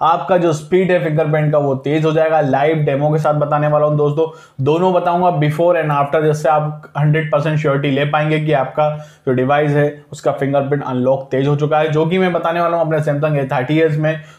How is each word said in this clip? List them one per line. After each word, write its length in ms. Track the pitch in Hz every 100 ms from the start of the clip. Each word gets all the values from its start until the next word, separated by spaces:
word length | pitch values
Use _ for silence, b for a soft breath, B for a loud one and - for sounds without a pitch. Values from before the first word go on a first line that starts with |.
आपका 340 | 151 170 - 180
जो 140 | 170
स्पीड 380 | 151 - 185 180
है 120 | 180
फिंगरप्रिंट 480 | 156 151 156 156 151
का 60 | 151
वो 160 | 139 131
तेज 280 | 143 156 156
हो 60 |
जाएगा। 280 | 160 156 156
लाइव 360 | 139 135 156 156
डेमो 320 | 147 139 151
के 80 | 156
साथ 140 | 151 151
बताने 320 | 147 151 151
वाला 180 | 151 151
हूँ 120 | 147
दोस्तों, 320 | 147 147 160 B B B
दोनों 300 | 139 160 185
बताऊंगा 380 | 180 175 175 180 151
before 340 | 147 160 175 165
and 160 | 156
after, 300 | 143 143 160
जिससे 260 | 151 151 160
आप 420 | 151 151 - - 147
हंड्रेड 340 | 151 156 156
परसेंट 280 | 147 151 151
श्योरिटी 320 | 151 139 143
ले 140 | 135 143
पाएंगे 320 | 151 151 156
कि 140 | 156
आपका 360 | 139 131 151 151 151 B B 135
जो 60 |
डिवाइस 380 | 127 127 147 151
है 320 | 147 147 147 -
उसका 200 | - 147
फिंगरप्रिंट 500 | 127 139 139 135 143
अनलॉक 440 | 131 127 127 131 -
तेज 160 | 131 139
हो 80 | 143
चुका 240 | 147 151
है, 120 | 156
जो 140 | 151 160
कि 120 | 185
मैं 140 | 185
बताने 280 | 170 165 170
वाला 160 | 170 170
हूँ 80 | 156
अपने 140 | 156
Samsung 360 | 151 143 156 143
ए 80 | 135
थर्टी 320 | 139 135 156
एस 180 | 160 151
में। 240 | 156 156 B